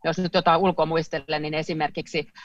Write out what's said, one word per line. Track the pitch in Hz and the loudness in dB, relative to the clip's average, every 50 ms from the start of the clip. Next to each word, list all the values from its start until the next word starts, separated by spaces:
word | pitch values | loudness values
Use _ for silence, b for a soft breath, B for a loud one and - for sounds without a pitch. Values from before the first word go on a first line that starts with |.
| - | -4
jos | 180 165 | -2 -2
nyt | 180 180 170 - | 0 -2 0 0
jotain | 180 - 175 165 170 | 2 4 4 4 6
ulkoa | 196 185 175 - 156 | 4 2 2 2 0
muistelen, | 160 160 165 156 - 165 147 - - 156 151 | 2 0 -2 -2 -2 -6 -8 -4 -4 -4 -4
niin | 151 151 156 | -2 -2 -4
esimerkiksi, | 156 156 - 160 156 156 151 - 165 151 - - 151 143 - B B | -4 -4 -4 -2 -2 -4 -4 -4 -8 -8 -4 -4 -4 -4 -6 B B